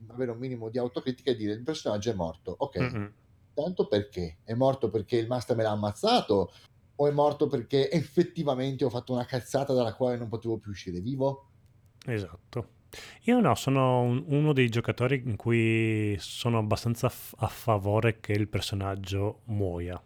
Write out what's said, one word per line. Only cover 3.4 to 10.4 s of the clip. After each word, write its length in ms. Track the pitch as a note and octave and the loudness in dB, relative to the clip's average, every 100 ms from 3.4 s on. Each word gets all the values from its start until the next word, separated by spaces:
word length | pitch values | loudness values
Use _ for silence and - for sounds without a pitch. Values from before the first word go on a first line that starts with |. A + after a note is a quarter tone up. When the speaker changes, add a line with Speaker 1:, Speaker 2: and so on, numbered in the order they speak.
| _ | _
Speaker 1:
Tanto 340 | - D#3+ F#3 - | -4 -4 -2 0
perché? 520 | G#2 G2 - E2+ E2 | 0 0 -6 -8 -8
È 100 | - | -6
morto 360 | A2+ C3+ C3 A2 | 2 2 2 0
perché 280 | A2 F#2 A#2 | -2 0 0
il 100 | A2+ | 0
master 280 | B2+ - A#2 | -2 -2 0
me 80 | |
l'ha 80 | G#2+ | 0
ammazzato? 800 | G#2 G#2 - G#3+ A#3+ E3+ G2 F2+ - - _ _ - | 0 -2 0 2 2 4 2 0 -6 -20 _ _ 0
O 120 | C#3+ | 2
è 40 | |
morto 360 | C#3+ D3 C#3+ D3+ | 4 4 4 0
perché 440 | C#3 A2 C#3 C3+ | 0 0 2 2
effettivamente 920 | F3 - - E3+ - C#3+ B2+ C3+ C3 C3+ | 0 0 0 0 0 -2 0 -2 0 -2
ho 40 | |
fatto 240 | A#2+ A#2+ | -2 -4
una 120 | B2 B2 | -4 -2
cazzata 480 | B2+ - C3 C#3 | -4 -2 -2 2
dalla 200 | B2+ A2+ - | 2 2 0
quale 220 | B2+ A#2+ | 0 0
non 120 | A#2 | -4
potevo 280 | A2 | -6